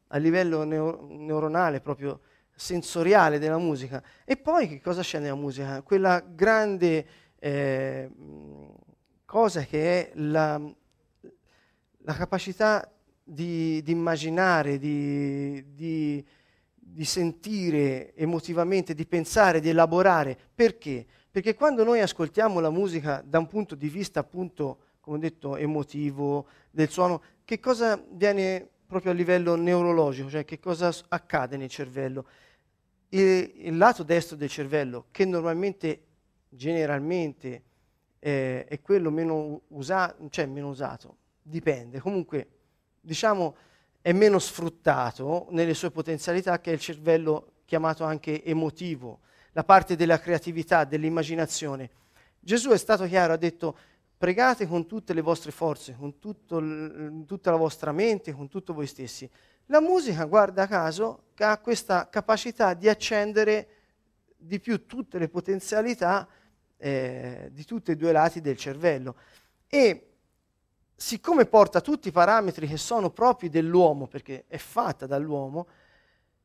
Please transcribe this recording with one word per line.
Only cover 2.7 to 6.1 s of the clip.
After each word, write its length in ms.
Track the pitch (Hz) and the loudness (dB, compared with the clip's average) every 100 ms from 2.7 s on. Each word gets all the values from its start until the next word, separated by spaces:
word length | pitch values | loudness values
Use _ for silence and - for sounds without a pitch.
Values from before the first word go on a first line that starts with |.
| 175 - 170 170 208 165 147 | -6 -4 0 4 6 6 2
della 180 | 156 160 | 0 -2
musica. 440 | 170 139 127 131 - _ | -2 -4 -6 -12 -14 _
E 140 | - 269 | -4 -4
poi 300 | 294 339 202 | 0 0 0
che 120 | 143 | -4
cosa 220 | 175 180 | -6 -4
c'è 160 | 175 160 | -4 -6
nella 180 | 147 139 | -6 -6
musica? 460 | 143 131 135 135 | -6 -8 -8 -8
Quella 380 | - 196 190 | 0 2 4